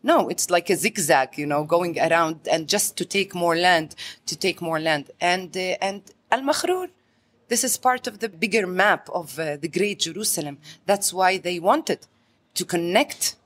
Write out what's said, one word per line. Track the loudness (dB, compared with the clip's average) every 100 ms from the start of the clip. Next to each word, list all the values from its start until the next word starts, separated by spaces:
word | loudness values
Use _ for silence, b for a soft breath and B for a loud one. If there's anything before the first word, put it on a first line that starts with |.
No, | 4 2 2
it's | -2 2
like | 0 2
a | 0
zigzag, | 0 -2 4 4 4 -2
you | -2
know, | -2
going | 2 0 0 0
around | 2 4 2 -2 -2
and | -2 0
just | -2 -2 -4
to | -4
take | -2 -2
more | 0 0 4
land, | 4 4 2 -12 B B -12
to | -4
take | -4 -2
more | -4 -2
land. | 0 0 -2 -4
And, | 0 0 -4 -6
uh, | -4 -2
and | -4 -4 -14 _ _
Al-Makrour, | -2 0 -2 0 -2 -4 _ _ _ _ _ _
this | -2
is | -2 0
part | 0 0 -4
of | -8
the | -10
bigger | -4 -2 0 -2
map | 2 2 2 -2
of, | -8 -8 -8
uh, | -6 -6
the | -6
Great | -2 -2 -2
Jerusalem. | -6 -4 -4 -4 -6 -10 B B -2
That's | 0 0
why | 2 2 2
they | -2 -2
wanted | 2 2 2 -6 _ _ _ _ _ -8
to | -4
connect | -2 2 0 0 -4 -6 -6